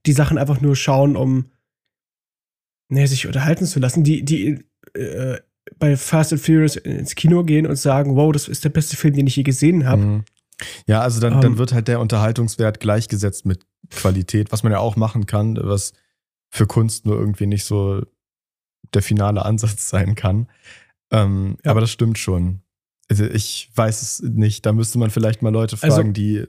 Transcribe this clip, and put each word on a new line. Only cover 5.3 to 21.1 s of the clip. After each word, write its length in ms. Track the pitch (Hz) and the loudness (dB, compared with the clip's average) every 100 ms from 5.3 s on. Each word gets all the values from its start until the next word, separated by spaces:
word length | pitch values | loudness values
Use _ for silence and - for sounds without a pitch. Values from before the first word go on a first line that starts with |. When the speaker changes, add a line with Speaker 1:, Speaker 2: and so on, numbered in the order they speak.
| - - _ - - | -8 -12 _ -20 -2
Speaker 1:
bei 180 | 147 135 | 2 2
Fast 360 | - 160 156 | 2 0 2
and 80 | 160 | 0
Furious 340 | - 160 156 - | 2 4 4 0
ins 380 | - - - - | -6 -6 -8 0
Kino 280 | 160 175 | 4 4
gehen 240 | 170 151 156 | 4 2 0
und 80 | 143 | -2
sagen, 400 | 147 135 143 135 | 0 0 2 2
„Wow, 160 | 151 | 2
das 160 | 147 - | 2 -4
ist 160 | 131 147 | -4 -2
der 40 | |
beste 260 | 156 147 - | -2 -2 0
Film, 160 | 156 | 0
den 140 | 139 139 | 2 0
ich 80 | 139 | 0
je 80 | |
gesehen 420 | 139 131 151 180 127 | 0 2 2 4 2
hab.“ 120 | 104 | 2
Speaker 2:
Mhm. 240 | 101 104 107 _ _ - - - - | 2 -2 -6 _ _ -16 -16 -6 0
Ja, 140 | 107 | 2
also 200 | 123 113 | 2 0
dann, 200 | 117 131 | 2 4
dann 120 | 127 | 4
Speaker 1:
Ähm. 40 | 113 | 4
Speaker 2:
wird 160 | 123 | 0
halt 140 | 120 113 | 0 0
der 120 | 120 | -2
Unterhaltungswert 800 | 113 107 107 117 113 - 110 107 | 0 0 0 0 -2 0 -2 0
gleichgesetzt 640 | 107 104 110 104 101 - 98 | 0 0 -2 -4 -4 -4 -4
mit 200 | 90 _ _ - | -4 _ _ -18
Qualität, 600 | - 95 92 90 107 107 | -4 0 0 0 -2 -2
was 120 | 107 | -2
man 80 | 117 | 0
ja 80 | 101 | 0
auch 160 | 113 110 | 0 -2
machen 300 | 110 113 95 | -2 -2 -2
kann, 320 | 104 110 110 | -2 -2 -2
was 320 | 101 101 - - _ _ _ _ _ | -2 -2 -4 -12 _ _ _ _ _
für 160 | - 107 | -2 0
Kunst 400 | - 113 - 107 | 2 0 -2 -2
nur 120 | 107 | -2
irgendwie 260 | 104 98 101 | -2 -2 -2
nicht 200 | 104 - | -2 -2
so 360 | 104 98 98 - _ _ _ _ _ _ _ - | -2 -2 -4 -8 _ _ _ _ _ _ _ -4
der 80 | 104 | -2
finale 420 | - 107 101 101 - | 0 0 2 0 0
Ansatz 440 | 110 110 104 - | 0 -2 -4 -4
sein 260 | - 92 107 | -2 0 0
kann. 320 | 95 101 120 _ - - _ _ - | 0 -2 -4 _ -20 -20 _ _ -2